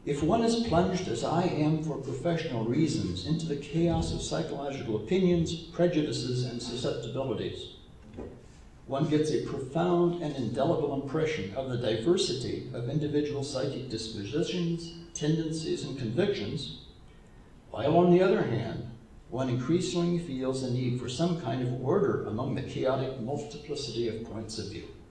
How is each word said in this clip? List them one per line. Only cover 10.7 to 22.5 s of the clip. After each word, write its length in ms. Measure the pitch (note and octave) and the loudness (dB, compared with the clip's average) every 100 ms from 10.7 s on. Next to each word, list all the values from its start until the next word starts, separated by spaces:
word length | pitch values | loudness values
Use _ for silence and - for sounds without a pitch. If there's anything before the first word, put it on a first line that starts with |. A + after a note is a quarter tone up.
| D3+ D3 C3+ | 2 2 -2
impression 520 | - D#3 - - G2+ | -2 0 0 -2 -4
of 140 | C3+ B2+ | -4 -4
the 80 | A#2 | -2
diversity 920 | A2+ A2 E3+ G3 - - G#2 - - | 0 0 2 2 2 -2 -4 -6 -6
of 140 | A#2 B2 | -6 -2
individual 560 | D3+ D3 D3 D3 C3+ | 0 2 0 0 -2
psychic 460 | C#3 B2+ C#3 B2 - | -4 -2 -2 -4 -6
dispositions, 1040 | A2 - G2+ G2+ D3+ E3+ F3+ E3+ E3 - - - | -6 -6 -8 -4 -2 0 0 0 -2 -6 -12 -14
tendencies, 680 | - D3+ D#3+ D#3+ - - - | -2 2 2 0 -4 -2 -4
and 160 | - C3+ | -4 -6
convictions, 880 | A#2 C#3+ G3+ - G2+ - - - - - - - - - - - - | -2 0 0 0 -4 -6 -8 -12 -18 -20 -20 -20 -20 -20 -20 -20 -12
while 280 | - C3+ E3+ | 0 4 6
on 140 | F3+ | 8
the 100 | F3 | 8
other 220 | F#3+ G#3+ | 8 4
hand, 460 | C3+ A2+ - - - - - - - | 2 0 -2 -6 -10 -14 -20 -20 -8
one 200 | A#2 C3 | -4 0
increasingly 720 | B2 B2+ F3 F3+ F3 F3 F3 | 0 2 2 2 0 0 0
feels 420 | D3+ B2+ C3 C3 | -2 -2 -2 -2
the 100 | B2+ | -2
need 300 | B2 B2+ B2 | 0 0 -2
for 80 | - | -4
some 320 | - F3 E3 | 0 0 0
kind 200 | A#2+ B2+ B2 | -2 -2 -2
of 160 | B2 | -2
order 420 | B2+ G3 - - G#2 | 2 4 4 2 -2
among 280 | G#2+ C#3 | -2 -2